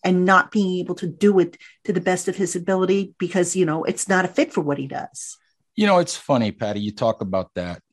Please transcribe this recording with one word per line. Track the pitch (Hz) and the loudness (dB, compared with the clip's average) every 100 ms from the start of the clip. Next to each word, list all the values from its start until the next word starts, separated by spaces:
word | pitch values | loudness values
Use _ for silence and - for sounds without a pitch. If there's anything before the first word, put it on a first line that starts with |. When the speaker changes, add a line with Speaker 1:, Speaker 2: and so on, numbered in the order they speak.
Speaker 1:
and | 190 180 180 | 2 2 6
not | 190 - | 4 4
being | 214 190 185 | 0 0 -2
able | 180 175 | -4 -6
to | 175 | -8
do | 175 208 196 | 2 4 4
it | 170 - - _ - | 2 -2 -20 _ -4
to | |
the | 180 | -2
best | 180 180 - | 0 -2 -4
of | 180 | -4
his | 185 185 | -4 -4
ability | 175 190 185 196 190 _ | -2 0 2 0 -2 _
because, | 175 190 175 190 | -4 0 0 0
you | 170 | 0
know, | 160 - | 0 -2
it's | - - | -4 0
not | 185 185 | 0 2
a | |
fit | 220 320 | 0 0
for | - | -2
what | 147 143 | -2 -4
he | 135 | -4
does. | 143 151 - - - _ _ _ - | -10 -12 -14 -18 -18 _ _ _ -2
Speaker 2:
You | 208 | 4
know, | 185 | 4
it's | 170 - | 2 -6
funny, | - 135 107 | 0 0 0
Patty, | - 107 104 | -2 -6 -4
you | 104 | -6
talk | 101 117 110 | -2 -2 0
about | 104 95 90 - | -2 -4 -4 -8
that. | 87 87 _ | -8 -10 _